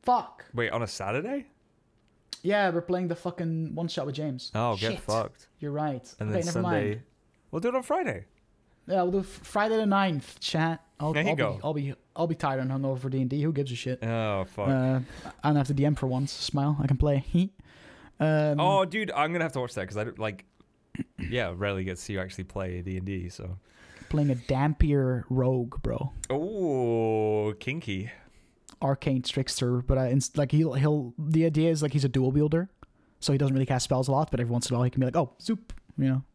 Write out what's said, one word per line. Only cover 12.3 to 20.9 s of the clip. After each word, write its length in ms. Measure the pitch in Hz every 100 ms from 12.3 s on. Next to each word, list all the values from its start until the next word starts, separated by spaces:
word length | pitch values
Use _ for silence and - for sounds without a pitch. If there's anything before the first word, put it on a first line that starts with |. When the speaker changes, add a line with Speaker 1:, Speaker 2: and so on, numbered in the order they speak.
Speaker 1:
tired 240 | 160 147 135
and 100 | 131
hungover 280 | 135 139 131
for 100 | 135
D 100 | 131
and 100 | 127
D. 100 | 139
Who 100 | 151
gives 180 | 143 135
a 60 | 120
shit? 260 | 135 127
Speaker 2:
Oh, 420 | 113 113 110 98 92
fuck. 220 | - 104
Speaker 1:
Uh, 320 | 131 127 131 127 - - -
I 40 | 147
don't 80 | 147
have 120 | 135
to 60 |
D 120 | 143 147
M 80 |
for 140 | 143 131
once. 240 | 127 139
Smile. 440 | - - 143 143 147
I 40 | 139
can 100 | 135
play. 280 | 151 139 -
<laughs> 180 | 170 190 _ - - - - - _
Um, 400 | 156 156 151 147
Speaker 2:
Oh, 240 | 175 196
dude, 260 | 190 214 208
I'm 220 | - 151
gonna 100 | 170
have 80 | 160
to 60 | 135
watch 140 | 120
that 140 | - 92
'cause 80 | 101
I 80 |
don't, 120 | 110 -
like, 260 | 110 95 - _ _ _
<clears throat> 320 | _